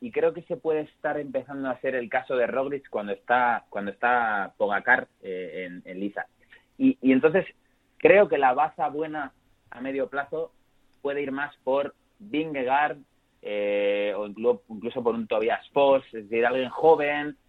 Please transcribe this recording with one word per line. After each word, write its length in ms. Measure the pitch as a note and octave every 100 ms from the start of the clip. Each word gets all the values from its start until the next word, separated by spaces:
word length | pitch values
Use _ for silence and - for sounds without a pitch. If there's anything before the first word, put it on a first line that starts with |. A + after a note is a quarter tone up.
y 100 | A#2+
creo 220 | D3 D#3+
que 100 | E3
se 140 | E3 E3
puede 240 | D#3+ D#3
estar 400 | D3+ _ D3+ D3
empezando 480 | C#3+ C3 B2+ C#3 C3+
a 40 |
hacer 220 | B2+ C3+
el 140 | B2+ A#2
caso 260 | C3 -
de 140 | C3 A2+
Roglic 420 | A#2+ C3+ C#3 -
cuando 220 | A2 G#2
está, 520 | G2 - B2 B2 A2+ -
cuando 220 | G#2 G2+
está 600 | G2 A#2+ B2 A#2 G#2 F#2 -
Pogacar, 500 | G#2 G2+ G#2 B2+ - _
eh, 440 | - F2+ F2+ D#2+ F2+
en, 140 | F2
en 160 | - F#2
liza. 260 | G2 F#2+ - _ _ - _ -
Y, 220 | C3 C3
y 120 | C3
entonces 340 | C3 D#3 F3 E3 - _ _ _ _
creo 300 | D#3 F#3+ G3+
que 100 | D#3
la 160 | C3+
baza 360 | B2+ D#3 - D3+
buena 420 | C#3+ D#3+ D3+ C3+ _ _ _ -
a 100 | A#2+
medio 280 | C3 C3+ C3
plazo 420 | C#3 C#3+ D#3 E3 _ _ _ _ _
puede 220 | C#3+ C#3+
ir 80 | C#3
más 240 | C3+ C#3+ -
por 320 | - C3+ C#3+ - _ _
Vingegaard, 760 | G#2 C#3+ D#3+ C#3 B2 C3+ D3+ D3 - _ _ _
eh, 720 | - G#2 G2+ G2+ G2+ G2+ G#2 G2
o 100 | G#2
inclu-, 360 | G2+ A#2 A#2+ -
incluso 320 | A2 A#2 C3
por 140 | A#2
un 140 | A#2 A2
Tobias 400 | A2 A2 G2+ -
Foss, 300 | C#3 C#3 C3+ B2+
es 220 | A2+ G2+
decir, 160 | A2+
alguien 260 | A#2+ B2+ B2+
joven 640 | - D#3+ D#3 D3 D3 D3 C#3+